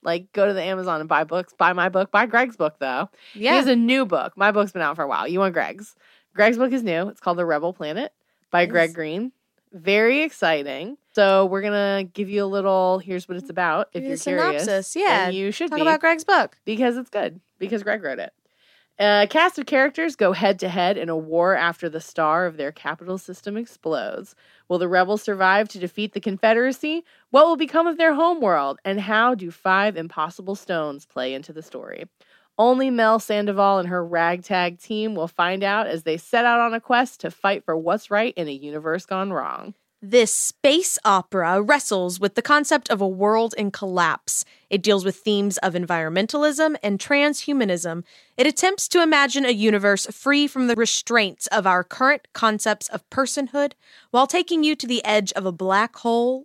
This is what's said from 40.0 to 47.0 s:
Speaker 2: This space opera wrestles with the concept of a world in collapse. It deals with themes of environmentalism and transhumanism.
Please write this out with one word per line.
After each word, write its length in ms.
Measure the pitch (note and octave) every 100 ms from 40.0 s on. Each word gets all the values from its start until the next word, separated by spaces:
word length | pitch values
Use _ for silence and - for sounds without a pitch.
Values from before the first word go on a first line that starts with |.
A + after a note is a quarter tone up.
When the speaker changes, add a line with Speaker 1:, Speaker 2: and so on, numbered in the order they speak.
Speaker 2:
This 320 | G3 A#3+ A3
space 640 | - - - C#4 D#4+ F#4 -
opera 600 | A3 F#3+ - F#3+ E3 F#3+
wrestles 580 | G#3 C#4+ - G3 F3+ F3+
with 140 | G3+
the 80 | A#3+
concept 480 | C4 D4 C#4+ D4+ -
of 100 | G#3
a 80 | F#3+
world 460 | F#3 G#3 A3 A3+ A3
in 140 | G3+
collapse. 720 | - F#3+ F3+ E3 - - - - _ -
It 140 | G3+
deals 240 | G3+ G3 F#3+
with 100 | F#3
themes 400 | G#3+ G3+ G3+ F#3
of 140 | F#3
environmentalism 1040 | F3+ F3 E3+ D#3+ F3+ A3 D4 D4+ C#4+ D#4 D4
and 160 | G#3
transhumanism. 1080 | G3